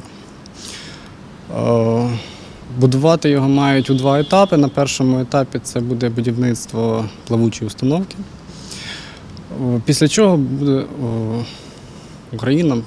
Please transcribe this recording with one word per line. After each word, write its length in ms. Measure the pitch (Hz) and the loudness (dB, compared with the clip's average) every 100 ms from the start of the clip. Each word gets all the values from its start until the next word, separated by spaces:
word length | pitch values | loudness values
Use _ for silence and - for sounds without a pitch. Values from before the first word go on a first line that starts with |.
| - - - - - - - - - - - - - - - 113 | -12 -20 -20 -20 -20 -18 -16 -16 -16 -18 -18 -20 -20 -18 -10 -4
Е, 520 | 117 117 113 113 120 117 - - - - - 123 | 2 2 2 2 0 -2 -8 -16 -18 -18 -10 2
будувати 520 | 127 131 156 165 151 | 2 4 4 4 4
його 200 | 139 135 | 4 4
мають 400 | 139 139 135 123 | 4 4 4 2
у 40 | |
два 260 | 135 139 143 | 2 4 2
етапи. 380 | 151 190 196 160 | 4 4 6 4
На 120 | 139 | 4
першому 500 | - 135 - 131 127 | 2 0 2 2 2
етапі 400 | 127 143 131 123 | 2 0 0 -4
це 160 | - 127 | -6 -4
буде 300 | 120 120 120 | -2 -2 -2
будівництво 960 | 117 120 120 123 117 - 113 113 113 110 - - | 0 -2 0 0 -2 -4 -2 0 0 -4 -8 -2
плавучої 400 | 113 113 - 107 | 2 2 0 -8
установки. 480 | - 131 165 190 190 - - - - - - - - - - - - - - 127 120 | -2 0 0 -2 -10 -14 -16 -18 -18 -16 -14 -12 -14 -16 -18 -18 -18 -12 -4 -2 0
Е, 60 | 117 | 0
після 220 | 143 156 | 4 4
чого 300 | - 208 165 | 4 4 4
буде, 340 | 127 135 143 | 2 0 0
е, 140 | 135 - - 120 113 110 117 117 - - - - - - - - | 0 -2 -6 -4 -2 -2 -4 -6 -12 -18 -20 -20 -20 -20 -20 -14
Україна 440 | 113 117 151 160 120 | -6 0 2 2 0